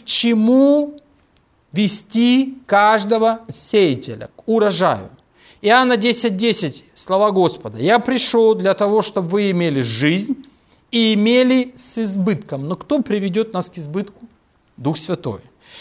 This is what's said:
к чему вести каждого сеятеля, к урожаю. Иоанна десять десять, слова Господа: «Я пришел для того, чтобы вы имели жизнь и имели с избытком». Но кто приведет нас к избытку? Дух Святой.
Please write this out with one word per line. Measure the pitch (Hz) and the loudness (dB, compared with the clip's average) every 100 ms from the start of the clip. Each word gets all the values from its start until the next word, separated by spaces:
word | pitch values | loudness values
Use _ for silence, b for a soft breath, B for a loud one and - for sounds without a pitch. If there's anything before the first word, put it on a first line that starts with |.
к | |
чему | - - 233 226 226 262 277 294 294 294 _ _ _ _ _ _ _ | -4 -2 0 2 4 4 4 4 0 -8 _ _ _ _ _ _ _
вести | 160 208 - - 226 240 254 269 - - | -2 -2 -2 -6 0 2 2 0 -6 0
каждого | 202 208 220 202 226 226 226 - | 2 4 2 2 0 0 -2 -6
сеятеля, | - - 214 180 123 - 110 113 | -10 -2 2 2 0 -8 -14 -16
к | _ - | _ -2
урожаю. | 226 208 170 180 107 98 - _ b b b | 0 2 2 0 -2 -8 -20 _ b b b
Иоанна | 208 240 254 233 | 2 4 4 2
десять | 240 220 233 190 | 0 0 0 0
десять, | 233 202 156 - _ | 0 0 -2 -6 _
слова | - - 190 208 | -12 -2 0 2
Господа: | 190 175 - 110 110 | 2 0 0 -12 -4
«Я | 147 233 | 2 2
пришел | 240 262 - 233 220 208 | 2 -2 0 2 2 2
для | 190 | 0
того, | 190 202 214 | 0 2 0
чтобы | - 202 170 | 0 -4 -2
вы | 196 202 | 0 0
имели | 175 170 139 | 0 0 0
жизнь | 117 110 147 180 214 269 b b b b b | -2 0 0 0 -2 -8 b b b b b
и | 233 226 | 0 2
имели | 214 220 247 254 262 247 - | 2 2 4 4 2 0 -6
с | - 233 | -8 -6
избытком». | 220 196 190 165 - 135 143 | -4 -2 -2 -2 -6 -8 -8
Но | |
кто | 180 - 294 | -8 -4 -2
приведет | - 208 190 190 220 | -2 -2 -2 -4 -4
нас | 185 175 | -6 -8
к | 175 | -10
избытку? | 147 175 196 - - _ _ _ _ - | -10 -8 -10 -14 -20 _ _ _ _ -8
Дух | 131 156 | -6 -4
Святой. | - 170 - 98 - _ B B | -6 -6 -8 -12 -14 _ B B